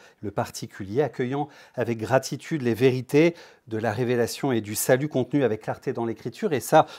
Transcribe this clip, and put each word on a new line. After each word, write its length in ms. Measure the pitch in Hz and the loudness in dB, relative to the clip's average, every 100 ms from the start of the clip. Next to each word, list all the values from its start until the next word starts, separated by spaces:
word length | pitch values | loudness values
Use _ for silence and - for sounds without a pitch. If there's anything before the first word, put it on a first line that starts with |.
| - _ | -20 _
le 80 | 104 | -8
particulier, 720 | 110 113 - 117 - 98 110 | -4 -6 -6 -14 -12 -6 -2
accueillant 460 | 143 - 123 143 147 - - | -2 -2 -4 -4 -6 -10 -12
avec 240 | - 113 113 | -6 -4 -4
gratitude 640 | 107 131 - 135 - 160 | 2 0 0 -8 -6 -4
les 120 | 120 | -2
vérités 640 | 107 131 127 120 143 170 170 - _ - | 2 2 2 2 4 4 2 -12 _ -10
de 100 | 110 | -6
la 140 | 113 | -4
révélation 580 | 104 120 123 113 - 139 | -2 0 0 0 -2 -2
et 100 | 117 | 0
du 140 | 104 | -2
salut 340 | 107 - 131 147 | -2 2 2 2
contenues 360 | 135 123 147 | -2 0 2
avec 180 | 123 107 | 2 0
clarté 300 | - 127 - | -6 -8 -6
dans 120 | 120 | -4
l'Écriture. 480 | 117 113 127 - 214 | -4 -6 -10 -6 -2
Et 80 | 135 | -2
ça, 260 | - 156 - | 4 4 4